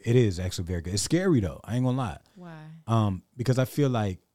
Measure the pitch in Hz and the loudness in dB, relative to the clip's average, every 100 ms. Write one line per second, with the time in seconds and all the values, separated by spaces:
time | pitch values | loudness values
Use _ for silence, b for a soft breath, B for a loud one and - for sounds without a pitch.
0 | 117 123 110 87 92 - 87 87 87 101 | 2 6 4 2 -4 -4 -4 -4 -4 -4
1 | - 165 190 135 87 - - 120 127 131 | 0 0 4 2 2 -4 -4 -2 0 0
2 | 117 - _ - 175 156 156 160 - 113 | -4 -8 _ -20 -18 -18 -18 -12 0 2
3 | 104 90 - - 127 123 127 - 139 117 | 2 -2 -8 -6 -2 0 0 0 0 2
4 | 101 87 _ | -2 -4 _